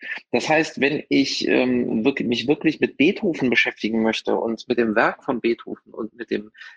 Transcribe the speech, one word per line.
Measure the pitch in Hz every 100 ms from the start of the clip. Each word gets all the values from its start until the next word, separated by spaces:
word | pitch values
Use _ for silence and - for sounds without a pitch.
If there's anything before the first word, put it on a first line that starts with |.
| - - -
Das | 123 131
heißt, | 156 156 -
wenn | 139 147 -
ich, | 143 135 - -
ähm, | 131 127 123 - 113
wirk-, | 123 139
mich | 110 117 117
wirklich | 151 160 -
mit | 123 -
Beethoven | 151 196 196 151 127
beschäftigen | 107 123 - 107 113
möchte | 110 - -
und | 107 113 113 -
mit | 120
dem | 113 107
Werk | 156 -
von | - 123
Beethoven | 117 117 - 104 _
und | - 110
mit | 120 113
dem | 107 107 - -